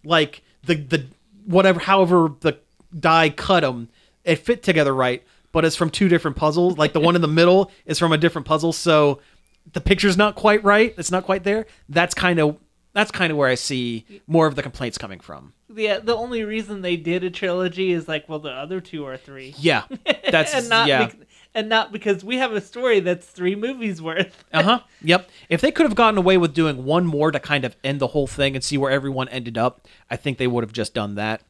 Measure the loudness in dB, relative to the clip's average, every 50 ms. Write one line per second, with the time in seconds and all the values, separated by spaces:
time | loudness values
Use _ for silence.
0 | 0 2 2 2 2 2 -4 -20 _ _ _ _ -2 -2 -2 -2 0 -2 -2 -4
1 | -4 -6 -20 _ _ _ _ -18 -6 2 2 4 6 6 4 2 2 2 4 4
2 | 4 4 6 4 4 2 -2 _ -2 -2 -2 -2 _ _ _ _ _ _ -12 -2
3 | 2 4 4 4 4 2 0 -4 0 2 2 2 2 0 -4 -6 -12 -14 _ _
4 | _ _ _ _ _ -2 -2 0 0 -2 -2 0 0 0 2 2 2 2 2 0
5 | 0 0 -2 -4 _ _ _ _ _ _ -2 0 0 0 0 0 -2 -2 0 0
6 | 2 4 4 2 2 -2 -4 0 -2 0 2 2 0 0 2 2 0 0 2 2
7 | 2 2 2 2 2 2 4 4 6 6 6 4 4 0 _ _ _ -8 -2 0
8 | 2 2 2 2 2 0 0 -2 -2 -2 -2 0 0 -2 -2 0 2 4 4 6
9 | 4 4 2 -2 _ _ _ _ _ _ _ _ _ -10 -10 -4 0 0 2 2
10 | 2 2 2 2 2 0 0 0 2 2 2 4 4 4 4 4 4 2 0 -8
11 | -6 -4 -4 -4 -2 -2 -4 -2 0 -2 -2 -2 -4 -8 _ _ _ -2 0 0
12 | 0 0 -2 -2 0 0 2 2 2 0 0 -4 _ _ _ _ _ _ _ -2
13 | -2 -2 -2 -2 -2 -2 0 0 0 0 0 -2 -4 -6 -6 -4 -4 -6 -6 -8
14 | -12 _ -20 -20 _ 0 2 2 2 2 0 -4 -10 -10 -10 -8 -10 -10 -8 -10
15 | -14 -14 -16 -18 -18 -18 -18 -18 -18 -20 _ _ _ _ -8 -4 -2 -2 -2 -2
16 | -2 -2 -2 -2 -2 -6 -6 -6 -4 -4 -6 -6 -6 -8 -10 -8 -4 -4 -4 -4
17 | -2 -4 -4 -2 -4 -6 -6 -4 -4 -2 -2 -2 -2 -4 -4 -2 -2 0 -2 -2
18 | -2 -6 -8 -8 -6 -8 -10 -10 -10 -10 -12 -12 -10 -10 -10 -10 -10 -12 -12 -12
19 | -10 -10 -12 -14 _ -20 -20 -20 -20 -20 -14 -2 0 0 0 0 -2 _ -16 -10
20 | _ -4 -4 -2 -2 0 2 2 2 2 -2 -4 -2 2 2 2 4 2 2 2
21 | 0 -2 -4 _ -20 _ _ _ _ _ _ -6 -4 0 0 0 0 -2 -8 -6
22 | -2 -2 -2 -2 -2 -6 -2 -2 -2 -2 -2 -6 -8 -8 -10 -4 0 2 2 2
23 | 2 0 -4 -4 -6 _ _ -4 -4 -4 -2 -2 -6 -6 -6 -6 -6 -6 -6 -6
24 | -8 -6 -4 -4 -4 -4 _ _ _ _ -2 0 2 2 0 0 -2 _ _ _
25 | 0 0 0 0 0 _ _ -20 -6 _ -2 0 0 0 2 2 0 2 4 2
26 | 2 2 2 2 2 4 4 4 2 0 0 0 0 0 -2 -4 -4 0 0 0
27 | 0 0 0 0 0 0 0 -4 -4 -4 -4 -2 -2 -6 -8 _ -6 -6 -4 -2
28 | -4 -2 -2 -2 -4 -4 -4 -2 -2 -2 -2 -4 -6 -4 -2 -2 0 0 0 -2
29 | -2 -4 -4 -4 -6 -6 -6 -10 -10 -6 -4 -2 -2 -2 -2 _ _ _ _ _
30 | _ _ -10 -6 -4 -6 -4 -2 -2 0 0 -2 -4 -4 -6 -6 -6 -6 _ -6
31 | -6 -6 -6 -6 -4 -4 -6 -6 _ _